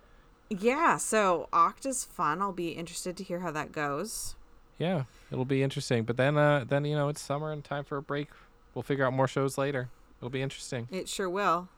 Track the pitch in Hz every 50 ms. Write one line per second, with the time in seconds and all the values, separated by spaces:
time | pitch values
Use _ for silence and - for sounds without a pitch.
0 | - - - - - - _ _ _ - 214 175 196 233 262 294 339 302 185 147
1 | - - 226 220 208 190 175 160 - - - 165 165 180 220 - - 277 262 -
2 | - - - - 175 151 151 175 202 202 190 175 175 165 - 139 170 170 - -
3 | - 185 175 - 190 - 175 175 185 170 147 156 147 - - 156 147 143 139 143
4 | 185 226 - - - - - - - - - - - _ - - 151 170 190 156
5 | 127 - - - - - 139 127 127 127 139 135 135 135 - 143 131 - 131 117
6 | 110 110 117 - 127 139 151 147 147 147 147 143 120 - 143 139 147 147 151 151
7 | 143 147 147 - - - 139 143 156 156 151 151 143 - 143 143 143 - 151 139
8 | 139 - 143 143 147 - - - - - - _ _ _ _ 127 120 - 143 135
9 | 139 127 131 131 131 131 - 143 135 135 - - 135 139 139 131 123 123 - -
10 | - - - - - 120 135 131 135 135 - - - - - 123 117 123 185 185
11 | - - - - 202 180 175 196 208 185 165 175 180 180 -